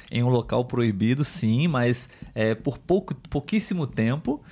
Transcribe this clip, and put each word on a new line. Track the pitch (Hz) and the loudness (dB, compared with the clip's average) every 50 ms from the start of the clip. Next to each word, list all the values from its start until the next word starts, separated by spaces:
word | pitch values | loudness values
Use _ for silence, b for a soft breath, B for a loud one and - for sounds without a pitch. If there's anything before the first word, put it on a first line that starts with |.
| B B | B B
em | - 117 | -2 0
um | 120 123 | 2 4
local | 127 120 113 - 120 120 123 | 2 2 2 2 0 0 0
proibido, | 123 - 120 117 113 104 92 104 113 127 139 147 | 0 0 0 2 2 2 2 2 2 2 2 0
sim, | - - - 123 110 110 123 160 175 | -2 -2 -2 0 2 2 2 2 2
mas, | 147 123 120 120 123 123 - B B B B B - | 2 2 2 2 0 0 -4 B B B B B -4
é, | 113 110 110 113 | 0 0 0 0
por | 110 - 135 120 - | 0 -2 -6 -6 -4
pouco, | - - 175 202 - - 143 - - - | -2 0 0 0 0 -4 -8 -10 -8 -6
pouquíssimo | - 143 - - 214 220 - - 196 175 151 | -6 -6 -2 -2 -2 -2 0 -2 -2 -2 -4
tempo. | 123 - 110 110 113 131 156 - - 294 - - - | -2 0 0 0 0 0 0 -2 -4 -4 -4 -6 -2